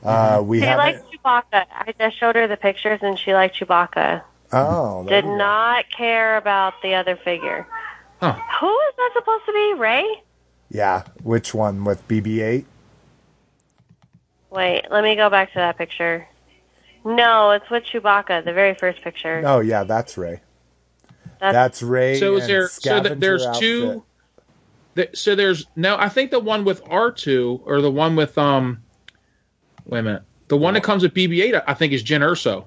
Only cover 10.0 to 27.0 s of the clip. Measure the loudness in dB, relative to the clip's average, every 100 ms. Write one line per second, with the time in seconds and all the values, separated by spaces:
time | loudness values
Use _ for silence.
10 | -2 -6 _ _ _ _ _ -2 0 0
11 | -4 -14 -2 -2 -2 -2 -2 -2 -4 -4
12 | -2 -2 -2 -2 0 -2 -4 _ _ _
13 | _ _ _ _ _ _ _ _ _ _
14 | _ _ _ _ _ -2 0 0 0 0
15 | 2 2 4 2 0 -2 -2 -2 -8 -4
16 | -4 -4 -8 _ _ _ _ _ _ _
17 | -4 2 4 6 6 4 0 -6 -4 -4
18 | 0 0 0 -4 -2 0 2 2 -4 -4
19 | -12 -10 -6 -4 2 2 2 0 0 -2
20 | -4 -8 -10 -10 _ _ _ _ _ _
21 | _ -20 -20 -6 0 4 2 0 -2 0
22 | 2 2 2 0 2 0 0 -2 0 0
23 | 0 0 0 2 0 0 0 0 -2 -6
24 | -12 _ _ _ _ _ _ _ _ -4
25 | -4 -2 0 2 2 0 -4 -4 -2 2
26 | 0 0 0 -2 0 -2 0 -2 -2 0